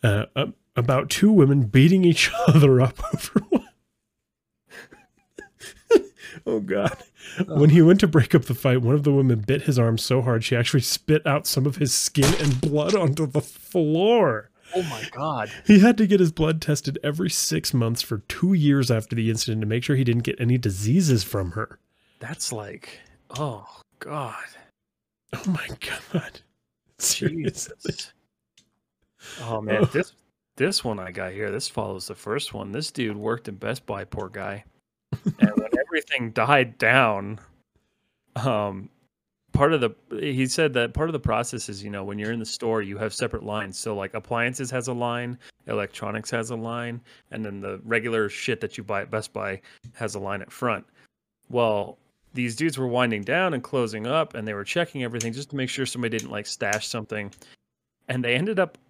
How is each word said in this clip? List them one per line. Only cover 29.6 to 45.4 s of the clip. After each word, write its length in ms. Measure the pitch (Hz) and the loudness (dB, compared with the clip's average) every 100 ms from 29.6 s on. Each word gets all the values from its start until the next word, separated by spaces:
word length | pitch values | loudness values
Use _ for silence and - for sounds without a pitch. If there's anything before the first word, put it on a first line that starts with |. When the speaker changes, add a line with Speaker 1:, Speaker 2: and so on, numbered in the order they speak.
Speaker 2:
man. 160 | 107 107 | -2 0
Speaker 1:
Oh. 40 | 196 | 2
Speaker 2:
This, 280 | 143 185 _ _ _ _ - | 0 -6 _ _ _ _ -4
this 260 | 135 196 | -2 -2
one 160 | 123 104 | -4 -8
I 120 | 92 | -10
got 200 | 90 92 | -10 -10
here, 180 | 95 104 | -6 -6
this 200 | 101 - | -6 -8
follows 380 | - 104 95 - | -6 -6 -8 -12
the 80 | - | -14
first 380 | - 107 - | -6 -6 -6
one. 180 | 104 101 | -10 -10
This 200 | 104 156 | -8 -10
dude 260 | - 117 104 | -6 -6 -4
worked 300 | 107 117 117 | -6 -6 -8
in 80 | 95 | -10
Best 300 | 107 131 - | -8 -8 -8
Buy, 180 | 101 | -10
poor 260 | 98 - 98 | -8 -10 -10
guy. 340 | 98 98 101 - _ _ _ _ - - - | -10 -10 -12 -16 _ _ _ _ -6 -6 0
And 120 | 208 - | 0 0
when 140 | 214 - | -2 -2
Speaker 1:
<laughs> 100 | - | -2
Speaker 2:
everything 440 | 165 - 143 117 | -4 -2 -4 -2
died 460 | 110 117 143 123 113 | -2 2 4 2 0
down, 600 | 110 127 120 101 101 107 - _ _ _ _ _ _ _ _ - | 4 6 4 0 -6 -12 -16 _ _ _ _ _ _ _ _ -6
um, 540 | 123 110 104 95 98 _ _ _ _ _ _ | -2 -2 -2 -6 -14 _ _ _ _ _ _
part 180 | - 143 | 2 4
of 60 | 160 | 4
the, 100 | 120 - _ 110 | 0 -2 _ -8
he 260 | 151 131 131 | -4 -2 -2
said 280 | - 156 | 0 0
that 200 | 123 120 | 2 -2
part 140 | - 160 | -2 -4
of 40 | |
the 60 | 156 | -4
process 500 | - 110 120 120 - | -2 -2 -2 -8 -10
is, 120 | 101 | -12
you 60 | 101 | -10
know, 140 | 101 | -10
when 160 | 98 104 | -8 -8
you're 140 | 104 | -6
in 60 | 117 | -6
the 60 | 110 | -8
store, 360 | - 117 113 | -6 -2 -2
you 160 | 101 101 | -4 -6
have 160 | 110 | -8
separate 300 | - 120 117 | -4 -6 -6
lines. 340 | 107 107 98 95 | -8 -8 -8 -10
So, 160 | - 104 | -8 -6
like, 180 | 95 | -6
appliances 560 | 110 - 117 120 123 131 | -10 -6 -4 -2 -4 -8
has 160 | 131 123 | -6 -6
a 40 | |
line, 440 | 123 120 120 120 123 | -6 -6 -6 -8 -12